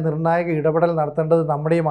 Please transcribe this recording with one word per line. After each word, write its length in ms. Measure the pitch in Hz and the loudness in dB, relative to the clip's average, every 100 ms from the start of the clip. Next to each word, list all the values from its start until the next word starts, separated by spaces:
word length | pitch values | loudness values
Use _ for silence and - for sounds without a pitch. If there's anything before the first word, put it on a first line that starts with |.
| 160 | 0
നിർണായക 420 | 151 165 170 175 156 | -2 0 0 0 0
ഇടപെടൽ 320 | 151 160 170 165 | 0 2 2 0
നടത്തേണ്ടത് 440 | 147 147 160 165 156 | -2 -2 2 2 2
നമ്മുടെയും 360 | 147 151 170 156 | -2 0 0 0